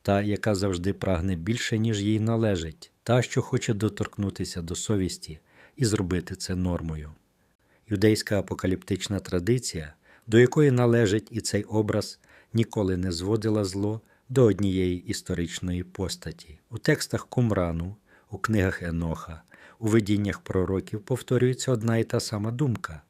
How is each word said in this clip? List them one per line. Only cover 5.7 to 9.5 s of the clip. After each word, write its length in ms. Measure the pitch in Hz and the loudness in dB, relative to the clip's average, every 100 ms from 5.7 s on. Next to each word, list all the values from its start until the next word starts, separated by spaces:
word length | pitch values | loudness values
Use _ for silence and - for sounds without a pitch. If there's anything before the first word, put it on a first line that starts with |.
| - | -2
і 100 | 117 | 2
зробити 500 | 104 90 90 82 92 | 2 2 0 -2 -8
це 200 | - 92 | -4 -2
нормою. 560 | 90 85 80 78 76 80 _ _ _ _ _ _ - | 0 -2 -4 -8 -10 -16 _ _ _ _ _ _ -6
Юдейська 500 | 101 107 107 - 101 | 2 4 4 0 -2
апокаліптична 800 | 90 92 95 - - 95 - 98 | -2 -4 -2 -2 -2 -6 -4 -6
традиція, 760 | - 92 90 | -4 -2 0